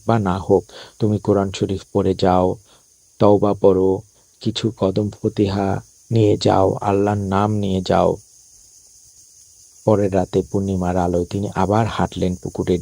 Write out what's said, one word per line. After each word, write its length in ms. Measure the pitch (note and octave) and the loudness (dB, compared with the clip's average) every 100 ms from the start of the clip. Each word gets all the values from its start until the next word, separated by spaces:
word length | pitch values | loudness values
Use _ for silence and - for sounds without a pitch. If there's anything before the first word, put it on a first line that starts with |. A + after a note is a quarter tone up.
| - | -2
বা 120 | A2+ | 0
না 200 | G2 F#2+ | 0 -4
হোক, 260 | - F#2+ - - - - | 0 0 0 -12 -20 -4
তুমি 200 | A2 G#2 | -2 0
কোরআন 340 | G2+ G2 G2 | 0 0 0
শরীফ 320 | F#2 G2 F#2+ - | -4 -4 -4 -4
পড়ে 220 | G2+ F#2+ | -2 -2
যাও, 420 | F#2 F#2+ F#2 F#2 - _ - _ _ _ - | 0 2 2 0 -2 _ -20 _ _ _ 2
তওবা 360 | G#2 G2+ G2+ | 4 4 2
পড়ো, 460 | G2+ G2+ F#2 F#2+ F#2+ - _ _ _ | 2 2 4 2 0 -6 _ _ _
কিছু 320 | A2+ G#2+ A2+ - | -6 -4 -4 -2
কদম 320 | F#2+ F#2+ G#2 - | -2 0 -4 -4
ফতিহা 600 | A2 - G2+ G2 G2 G2 - _ _ | -4 -2 -2 0 -2 -4 -8 _ _
নিয়ে 260 | A2+ G#2+ G2+ | 0 2 2
যাও, 380 | - G2 F#2+ - | 2 2 2 0
আল্লাহর 380 | G#2 G2+ G2+ G2+ | -2 0 0 -2
নাম 340 | G2 F#2+ G#2 | -2 0 0
নিয়ে 300 | G#2 G2+ F#2+ F#2 | -2 -2 -2 0
যাও।" 280 | F2+ F2 F#2 - _ - - - - - - - - - - - - - - | 2 2 -2 -8 _ -20 -20 -20 -20 -20 -20 -20 -20 -20 -20 -20 -20 -20 -6
পরের 300 | - A2 G2+ | 0 2 2
রাতে 280 | F#2 F2+ F#2+ | 0 0 -2
পূর্ণিমার 540 | F#2 G2+ G2 F#2+ F2+ F2+ | -2 -4 -2 -2 -2 -2
আলোয় 280 | F2+ F2 | 0 -2
তিনি 240 | F2 G2+ G2 | -4 -6 -6
আবার 320 | - F#2 G#2 A2+ | -2 0 0 0
হাঁটলেন 480 | - F2+ F2 F2+ | -2 -4 -2 -4
পুকুরের 440 | F2+ - - G2 F2 | -4 -8 -6 -2 -4